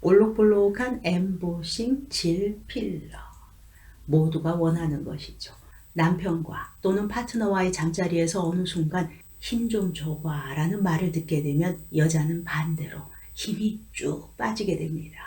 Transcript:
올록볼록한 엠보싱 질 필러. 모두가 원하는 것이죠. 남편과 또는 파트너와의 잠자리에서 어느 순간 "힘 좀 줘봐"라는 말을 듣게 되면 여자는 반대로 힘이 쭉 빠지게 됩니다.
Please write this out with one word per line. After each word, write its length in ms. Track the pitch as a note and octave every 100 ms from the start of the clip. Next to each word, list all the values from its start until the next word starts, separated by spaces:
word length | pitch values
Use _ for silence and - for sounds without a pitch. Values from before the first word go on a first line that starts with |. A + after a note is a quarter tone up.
올록볼록한 1000 | F3+ G3 A3 A3 G#3+ G#3 G3+ G3+ B3 B3
엠보싱 1040 | - F3+ F#3 F3+ F3 E3+ D#3+ - A#3 C4+ -
질 520 | - E3+ E3+ G3+ G#3+ -
필러. 500 | C4 G#3+ E3 D3 - - - - - - - - - -
모두가 500 | D3+ D#3 D#3+ D#3+ E3+
원하는 480 | E3 E3 E3 C#3+
것이죠. 500 | - D3 - - - - - - -
남편과 880 | - E3 F3+ F3+ E3 D#3 - - -
또는 240 | G3 F#3+ G3+
파트너와의 680 | B3 A#3+ A#3 G#3 G3 F#3
잠자리에서 720 | F3+ D#3+ E3 F3 E3+ E3 F#3+
어느 220 | E3+ F3 F3+
순간 420 | F3 D#3 F#3 E3 - - -
"힘 300 | - A#3 A3+
좀 260 | A3 F#3
줘봐"라는 880 | D#3 D3+ D3+ D#3+ D3 C3+ C#3+ D#3+ G#3
말을 300 | F#3+ D#3+ F3+
듣게 320 | D#3+ - D#3
되면 340 | D3 C#3+ F3 E3+ -
여자는 480 | D#3 D#3 D#3+ D3+ E3+
반대로 560 | - D#3 D#3 D#3+ D3+ - - - -
힘이 460 | - - - G#3+ - -
쭉 440 | - C3+ D#3 - -
빠지게 400 | A#3 A3 G3 D#3
됩니다. 400 | D#3+ D#3+ D#3+ -